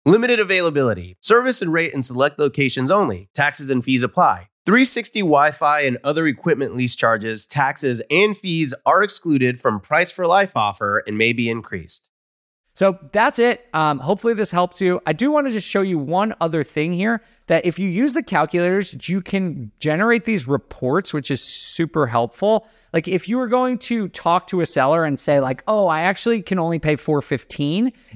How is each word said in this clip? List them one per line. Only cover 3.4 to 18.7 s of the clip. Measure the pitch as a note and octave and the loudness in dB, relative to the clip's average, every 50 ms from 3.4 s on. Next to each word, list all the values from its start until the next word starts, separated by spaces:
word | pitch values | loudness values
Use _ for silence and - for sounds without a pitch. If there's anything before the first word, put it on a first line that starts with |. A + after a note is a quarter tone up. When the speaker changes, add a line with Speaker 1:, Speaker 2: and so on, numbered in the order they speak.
| C#3+ D3 - - D3 C3+ | 0 0 0 -4 -4 -2
Speaker 1:
and | C3+ B2 A#2+ | -2 -2 0
fees | - C3 B2 B2 | 0 0 0 0
apply. | B2 - - F3 C#3+ G2+ F2+ F2+ _ _ _ - | 0 0 2 2 2 2 -2 -6 _ _ _ -2
Three | - G3 B3 C4 | 2 4 4 4
sixty | A#3+ - A#3 A3 - - A3 | 4 2 0 -2 -4 -4 -2
Wi-Fi | G3+ E3 D3 C#3+ D3 D3+ C#3+ - D#3+ D3 D3 D3 C#3+ | 0 2 4 4 4 4 2 0 0 0 2 2 0
and | C3+ B2 A#2 - | 0 -2 -2 -2
other | C#3 D3+ D#3 E3 | -2 -2 0 0
equipment | D#3 A#2+ - - E3+ D#3 C3+ C#3 A#2 - | 0 -2 -2 0 -2 0 0 -2 -4 -4
lease | B2 B2+ B2 - | -2 -2 -2 -2
charges, | - - A#2 A2+ G#2+ G#2 A2+ A2 G#2+ - | 0 2 2 2 2 -2 -6 -6 -6 -8
taxes, | - - C#3+ C3+ C3 C#3+ - D3 C3+ B2 A2 - - | -6 -2 -2 -2 -2 -2 -2 -2 -2 -2 -4 -4 -2
and | D3 F3 G3+ G#3+ G#3 | 0 2 2 2 0
fees | - - F#3 E3 E3 D#3 C3+ - - - | -2 -6 -4 -2 -2 -2 -2 -4 -4 0
are | - D#3 F3+ G#3 | 2 2 4 2
excluded | G3+ - - - F3 D3+ C3+ B2+ B2 B2 B2 | 0 -2 -4 -2 0 0 2 2 0 -2 0
from | - B2+ G#2+ G2+ | -2 -2 -2 -2
price | - - D3+ D#3+ F3 F3 | -4 -2 0 0 0 0
for | - - F#3 | -2 -4 0
life | E3+ F3 G3 G3+ F#3+ - | 2 4 4 2 2 0
offer | C3 G#2+ G#2 G2 - G#2+ G2+ G2+ G#2+ - | -2 -2 -2 -2 -4 -4 -2 -2 -2 -2
and | G#2+ G#2+ | -4 -2
may | G#2+ A2+ A#2 A#2 | 0 0 0 0
be | A#2 A#2+ A#2 | 0 -2 -4
increased. | A2+ A2+ G#2 - - F2+ D#2 D#2 - - _ _ _ _ _ _ _ _ _ _ _ _ _ _ - - | -4 -6 -8 -10 -12 -12 -10 -10 -12 -12 _ _ _ _ _ _ _ _ _ _ _ _ _ _ -4 0
Speaker 2:
So | F#3 G3 F3+ - - C3+ - | 0 0 0 0 -8 -6 0
that's | G#3 A3+ C#4+ C#4+ - | 0 0 2 2 2
it. | A#3 A#3+ A3 - - _ - | 2 2 0 -2 -6 _ -2
Um, | D#3+ D#3 D3+ D3 C3+ | 0 0 0 0 -2
hopefully | B2+ D3 G3+ G3 - A#3 A#3 | 0 -2 -2 0 0 -2 0
this | G3+ G#3+ - | 0 -2 -2
helps | - F3 F3+ F3+ - - | 0 0 0 0 -2 -2
you. | G3 F3+ F3+ - - | 0 0 0 0 0
I | D#3+ D#3 | -2 -2
do | D#3 A#3 C#4+ | 0 0 2
wanna | D4+ D4 C#4+ C4+ | 2 2 0 0
just | A3+ G#3+ F3 - | -2 -4 -4 -2
show | - G3 G3 | -2 -2 0
you | F#3+ F3+ D#3 | 0 -2 -2
one | C#3 C3+ E3 F#3 G#3 A3 - - | -2 -2 0 0 0 -2 -2 -2
other | E3 E3 D#3+ D#3+ C#3+ | -4 -2 -2 -2 -4
thing | - - D3+ D3+ E3+ F3+ | -4 -4 -4 -2 -2 -2
here, | E3+ F#3+ A3 A#3 G#3+ _ _ _ _ _ | -2 0 0 -2 -2 _ _ _ _ _
that | - E3+ E3 - | 2 2 2 2
if | F3 D#3+ - | 0 -2 -2
you | G3 G3 | -2 -2
use | E3 F#3 B3+ D4 B3 | 0 0 0 0 0
the | E4 B3 | -2 -4
calculators, | - G3 D#3 D3+ D#3 - F3 F3 F3+ | -2 0 0 0 2 0 0 2 2